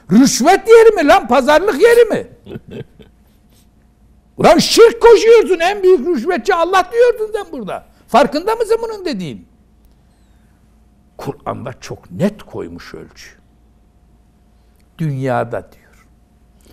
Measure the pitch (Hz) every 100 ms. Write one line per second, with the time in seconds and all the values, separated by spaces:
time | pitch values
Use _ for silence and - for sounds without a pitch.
0 | - 202 269 - 269 381 415 453 453 415
1 | 285 381 254 254 262 311 392 285 453 466
2 | 440 294 - _ - - - - - _
3 | - _ _ _ _ _ _ _ _ _
4 | _ _ _ - 202 320 - - 466 -
5 | 453 415 440 466 302 349 339 403 370 359
6 | 277 320 285 349 220 349 330 381 359 466
7 | 494 480 427 427 381 294 196 127 _ _
8 | _ 226 285 294 381 453 415 453 453 427
9 | 359 214 165 104 - _ _ _ _ _
10 | _ _ _ _ _ _ _ _ _ _
11 | _ - - - - 107 123 131 - 117
12 | - 175 202 - - 107 85 85 - -
13 | 82 - - _ _ _ _ _ _ _
14 | _ _ _ _ _ _ _ _ _ -
15 | 160 135 135 120 117 110 - _ _ _
16 | _ _ _ _ _ _ _